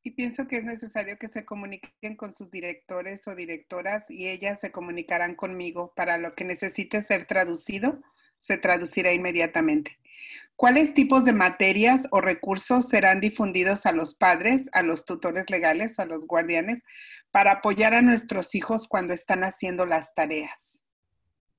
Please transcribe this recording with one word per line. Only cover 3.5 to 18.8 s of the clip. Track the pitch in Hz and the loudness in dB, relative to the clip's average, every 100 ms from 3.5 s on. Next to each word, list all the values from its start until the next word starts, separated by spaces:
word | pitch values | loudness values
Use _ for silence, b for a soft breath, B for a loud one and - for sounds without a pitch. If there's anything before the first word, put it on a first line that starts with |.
| 160 - 180 180 214 - | -12 -12 -10 -6 -6 -8
y | 185 185 | -10 -10
ellas | 185 202 202 | -6 -6 -6
se | 196 | -10
comunicarán | - 175 170 165 175 175 175 | -10 -10 -10 -4 -4 -4 -4
conmigo | 196 185 175 170 175 - | -8 -8 -8 -8 -10 -6
para | 175 170 | -2 -2
lo | 170 | -4
que | 165 180 | -8 -8
necesite | 175 196 - 196 214 | -8 -8 -8 -6 -6
ser | 208 196 - | -2 -4 -2
traducido, | 190 180 170 - 196 240 285 b b b b | 0 0 -4 -8 -4 -4 -4 b b b b
se | - 190 | -6 -2
traducirá | 185 175 170 - 180 | 2 0 0 -2 0
inmediatamente. | 175 180 170 165 170 160 151 151 - B B B B B - | 0 -2 -2 0 2 2 2 -2 -12 B B B B B 2
¿Cuáles | 247 262 302 | 4 6 4
tipos | 294 277 269 254 | 4 6 6 6
de | |
materias | 220 185 185 190 190 226 262 262 | 4 2 4 2 4 4 4 4
o | 196 | 2
recursos | 185 175 - 190 - 254 247 | 2 -2 -2 -4 2 2 4
serán | 214 190 190 | 4 6 4
difundidos | 208 214 202 180 180 202 196 | 2 0 -2 2 2 2 2
a | |
los | 165 160 | 0 -2
padres, | - 185 170 196 262 262 | 2 4 4 2 0 2
a | 185 | 0
los | 170 165 - | 0 -2 -4
tutores | 175 180 170 185 | -6 -4 -4 -4
legales | 185 165 165 220 220 | 0 2 2 -2 -4
o | |
a | 175 | -6
los | 160 156 | -8 -2
guardianes | 170 170 165 185 240 - B B B _ | -2 0 -2 -2 -6 -8 B B B _
para | 196 196 | 4 4
apoyar | 196 214 196 220 233 | 4 2 2 4 6
a | |
nuestros | 247 233 - 190 175 | 6 4 0 -6 -4
hijos | 202 - 226 | -6 -2 -4